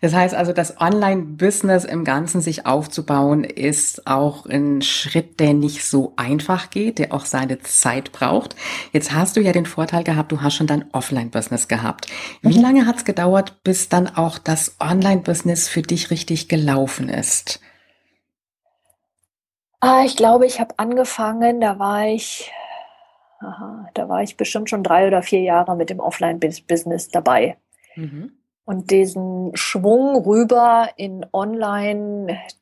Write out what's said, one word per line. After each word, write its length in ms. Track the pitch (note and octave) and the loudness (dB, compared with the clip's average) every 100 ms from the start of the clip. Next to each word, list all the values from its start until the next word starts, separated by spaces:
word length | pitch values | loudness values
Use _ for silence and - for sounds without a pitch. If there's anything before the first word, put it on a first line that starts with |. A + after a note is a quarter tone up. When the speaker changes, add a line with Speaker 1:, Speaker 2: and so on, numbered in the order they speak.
Speaker 1:
Das 120 | F3 | 2
heißt 200 | E3+ F3+ F3+ | 2 2 2
also, 180 | F3 | -2
das 260 | E3+ E3 - | 0 -2 0
Online-Business 1040 | E3 G#3 G3+ F#3+ D#3 D3+ F#3 G3+ G3 F#3 | 0 2 2 0 -4 0 0 2 2 2
im 200 | F3 E3 D#3+ | 2 -4 0
Ganzen 340 | C3+ E3 F3+ | 0 0 -2
sich 240 | E3 D#3 - | -2 -4 0
aufzubauen, 760 | C3 D3+ - D#3 C#3+ C#3+ D3+ | 0 0 -8 -2 2 4 2
ist 640 | C#3 - C3+ D3 - - - | 0 -2 -2 0 -2 -4 -2
auch 380 | C3+ D3 C#3+ - | 0 0 -2 -4
ein 360 | C#3 C#3+ C#3 | -2 0 0
Schritt, 580 | C#3 - C3+ E3 E3 - | 0 -2 -2 -2 -2 0
der 140 | D3+ | 4
nicht 300 | D3 D3 D3 - | 4 2 -2 0
so 280 | C#3 C3+ - | 0 0 -4
einfach 540 | A#2+ D3 D3+ F#3 - | -2 -2 0 -4 -2
geht, 300 | - G#3+ A3+ | -4 -4 -2
der 140 | D#3 | -2
auch 120 | C#3+ - | -4 -4
seine 340 | C3+ C3 C3 | -4 -4 -6
Zeit 520 | - - C3 B2 C3+ | -4 0 0 -2 -6
braucht. 440 | - B2+ - - - - - - | -4 0 0 -2 -12 -12 -10 -2
Jetzt 180 | D3+ D3 | -2 0
hast 220 | D3 F#3 - | 0 0 2
du 60 | |
ja 100 | G3+ | 2
den 140 | F3+ E3 | 2 0
Vorteil 380 | - D#3+ F3 | -4 -2 -2
gehabt, 280 | E3+ D#3 D3+ | 0 -2 -2
du 100 | D3+ | -2
hast 140 | C#3+ - | -2 0
schon 120 | D#3 | 0
dein 180 | D3 - | 0 -2
Offline-Business 760 | C3 - C3+ A#2 A#2 A2 A#2+ - | -8 -4 -4 -4 -6 -4 -4 -2
gehabt. 400 | A2+ A2+ - - - - - | -2 -4 -6 -10 -14 -14 0
Wie 140 | - E3 | 4 6
Speaker 2:
Mhm. 40 | |
Speaker 1:
lange 240 | B3 C4+ A#3 | 6 6 4
hat's 200 | A#3+ - | 0 -2
gedauert, 580 | F#3 F3 F#3+ F#3+ - | 0 2 2 0 -4
bis 260 | - F#3 - | -2 -2 2
dann 180 | F3+ F3+ | 0 0
auch 300 | - E3 E3 | 0 -2 -2
das 380 | - D#3+ - - | -4 -2 -2 -6
Online-Business 880 | D3+ F3+ F#3+ F#3+ E3+ E3+ F3 E3+ - | -2 2 4 2 0 -2 0 0 -2
für 140 | - | -2
dich 300 | D#3+ F3 - | -2 -2 -2
richtig 360 | D#3+ - D#3+ - | -4 -2 -6 -2
gelaufen 640 | E3 D3+ C3+ C3+ - B2+ | 0 2 2 0 -4 -6
ist? 500 | - - - - - _ _ _ _ _ _ _ _ _ _ _ _ _ _ _ _ _ _ _ _ _ _ | -4 -2 -2 -4 -12 _ _ _ _ _ _ _ _ _ _ _ _ _ _ _ _ _ _ _ _ _ _
Speaker 2:
Ah, 240 | B3 C4 C4 | 4 6 4
ich 100 | C4 | 4
glaube, 300 | A3+ A#3+ B3+ | 6 6 4
ich 140 | B3 | 2
habe 140 | A3+ - | -8 -4
angefangen, 840 | A3+ B3 B3+ - A3 A3 A#3 A#3+ | -2 0 -2 -2 -4 2 2 2
da 160 | A3+ G3 | 0 0
war 300 | G3 G#3 G#3+ | -2 0 0
ich, 440 | A3 - - - - - - - _ _ _ _ _ | -2 -4 -12 -14 -16 -16 -16 -18 _ _ _ _ _
aha, 480 | G#3 F3+ G3 A3 G3 | -16 -14 -14 -16 -12
da 160 | - - | -8 -4
war 140 | F#3 | -2
ich 140 | G3+ - | -4 -4
bestimmt 320 | G#3 A3+ G#3+ | -4 -4 -4
schon 140 | G#3+ | -4
drei 240 | F#3+ E3+ G3 | 2 4 6
oder 140 | F#3 | 2
vier 200 | F3+ G3 | 2 0
Jahre 340 | F#3 E3+ F3 F3 | 4 2 2 -2
mit 140 | E3 | -4
dem 100 | F#3 | -4
Offline-Bus-, 640 | - - E3+ E3+ E3 E3 | -6 -2 -4 -2 -4 -4
Business 480 | _ E3+ E3+ E3+ - | _ -2 -2 -6 -2
dabei. 480 | F3 D#3 B2 A#2+ - _ _ _ - | -2 2 2 2 -4 _ _ _ -14
Speaker 1:
Mhm. 360 | D#3+ C#3+ A3 _ _ _ - | -12 -12 -16 _ _ _ -10
Speaker 2:
Und 260 | F#3+ F3+ | -8 2
diesen 640 | G3 F#3+ F#3+ F#3 F#3 F#3 E3+ | 4 4 0 -6 -6 -6 -6
Schwung 680 | - G3+ F#3+ A#3 C4+ C4+ F#3+ | -4 0 4 4 4 2 4
rüber 640 | G#3 A#3 A#3+ A#3+ A#3 A3+ - | 4 4 4 6 6 2 -4
in 280 | G3 F#3 F#3 | -10 -10 -8
Online, 1080 | G3 G#3 A3+ G#3+ G3+ G#3 G#3 G#3 G#3 G3 F3+ - - | -6 -4 -4 -4 -2 -2 -4 -4 -6 -6 -8 -10 -10